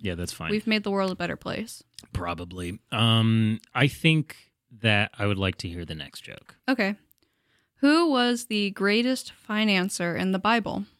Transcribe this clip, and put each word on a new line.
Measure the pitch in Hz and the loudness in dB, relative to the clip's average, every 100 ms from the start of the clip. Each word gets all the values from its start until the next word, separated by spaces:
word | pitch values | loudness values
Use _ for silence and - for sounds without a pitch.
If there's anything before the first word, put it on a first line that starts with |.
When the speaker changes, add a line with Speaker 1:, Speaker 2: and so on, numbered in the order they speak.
Speaker 1:
Yeah, | 98 85 | -6 -6
that's | 87 | -6
fine. | - 160 | -8 -4
Speaker 2:
We've | - 220 | -4 -2
made | 214 | -2
the | 202 | 0
world | 196 190 | -2 -2
a | 180 | -4
better | 175 - | -6 -8
place. | - - 226 - - - - | -8 -8 -10 -14 -20 -20 -10
Speaker 1:
Probably. | - 87 85 87 90 87 101 _ | -6 -6 -6 -10 -10 -10 -10 _
Um, | 113 117 113 113 113 110 110 - 123 | 0 4 4 4 4 2 0 -4 0
I | 135 | 0
think | - 165 156 151 - _ _ _ 117 | 2 2 2 0 -10 _ _ _ -2
that | 113 104 104 - | 2 2 2 -2
I | 104 | -2
would | 95 | 0
like | 95 90 | 0 -2
to | 95 | -6
hear | 85 80 | -10 -10
the | 78 | -12
next | - - | -14 -18
joke. | - - - - - | -18 -18 -20 -8 -2
Speaker 2:
Okay. | 262 196 208 _ _ _ _ _ _ _ _ | 0 0 -4 _ _ _ _ _ _ _ _
Who | 277 320 339 | 4 6 4
was | 262 240 240 - | 4 2 0 -2
the | 214 202 | 0 0
greatest | 196 196 214 240 262 - | 0 2 2 2 0 -6
financier | - - 214 214 190 185 - 175 170 | -16 -6 0 2 2 0 -2 -4 -2
in | 185 | 0
the | 190 | 0
Bible? | 208 233 202 196 202 | 2 0 0 -4 -8